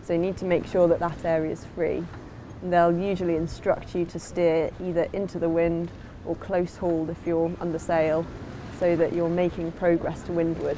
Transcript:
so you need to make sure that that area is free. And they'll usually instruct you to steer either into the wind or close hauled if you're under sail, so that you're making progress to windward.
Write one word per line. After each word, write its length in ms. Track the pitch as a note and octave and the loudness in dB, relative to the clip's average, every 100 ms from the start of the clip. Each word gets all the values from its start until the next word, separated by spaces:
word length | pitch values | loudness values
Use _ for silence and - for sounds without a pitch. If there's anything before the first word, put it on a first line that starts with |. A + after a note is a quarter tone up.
so 100 | - | -2
you 60 | E3+ | 0
need 180 | F3+ F#3 | 0 -2
to 80 | |
make 220 | F#3+ E3+ - | 0 0 2
sure 200 | F3+ F3 | 4 6
that 100 | E3 | 6
that 260 | E3+ - | 0 -2
area 280 | F3 D#3+ D#3 | 0 0 0
is 120 | E3 - | -4 -8
free. 300 | - E3 - E3+ - - - - - | -2 -2 -2 -6 -10 -14 -16 -16 -8
And 100 | F3+ | 2
they'll 240 | F3 E3+ | 4 6
usually 420 | E3+ G3 F#3 F3 E3 | 4 0 0 0 0
instruct 580 | E3+ - G3+ - - | -2 -4 0 0 0
you 100 | F3+ | -4
to 140 | E3+ E3+ | -2 -4
steer 520 | - - E3+ D#3+ D3+ - | -6 2 4 4 0 -2
either 300 | F3+ E3+ D#3+ | -2 0 0
into 240 | G3 F#3+ E3+ | -2 -4 -2
the 100 | E3+ | 0
wind 420 | E3 E3+ E3+ E3+ - - - - | 2 2 2 -4 -8 -16 -12 -8
or 100 | E3+ | -6
close 400 | - F#3+ F3+ - | -2 -2 -2 -2
hauled 320 | F3+ E3 D#3 | 0 0 -2
if 80 | E3+ | -4
you're 260 | E3+ E3 E3 F3 | -2 2 0 0
under 180 | F3 D#3+ | -4 -4
sail, 480 | - E3 D#3+ D#3 E3 - - - - - | 0 2 2 2 -2 -8 -12 -12 -10 0
so 160 | F3 | 2
that 200 | E3+ D#3+ | 4 2
you're 160 | E3+ E3+ | 2 0
making 420 | F3 F3+ F3 E3 | 2 0 0 -6
progress 480 | E3 F3+ E3+ E3 D#3+ | 0 2 4 2 -6
to 80 | - | -4
windward. 440 | E3+ E3 E3 D3 | 0 0 0 -2